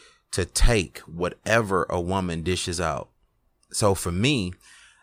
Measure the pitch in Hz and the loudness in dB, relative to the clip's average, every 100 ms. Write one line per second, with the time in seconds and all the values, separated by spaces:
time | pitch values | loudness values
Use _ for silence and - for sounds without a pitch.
0 | - _ _ - 90 - - 113 82 - | -20 _ _ -4 -4 4 6 6 0 -8
1 | - 82 - - - 113 107 95 - 90 | -14 -6 -6 -4 0 2 2 0 0 -2
2 | 87 95 92 82 80 90 - 85 82 71 | -2 -2 -2 -4 -2 -2 -4 -4 -4 -4
3 | - _ _ _ _ _ _ - 107 98 | -8 _ _ _ _ _ _ 0 2 2
4 | 92 87 123 143 90 - - - - _ | -2 0 0 0 -2 -8 -16 -20 -20 _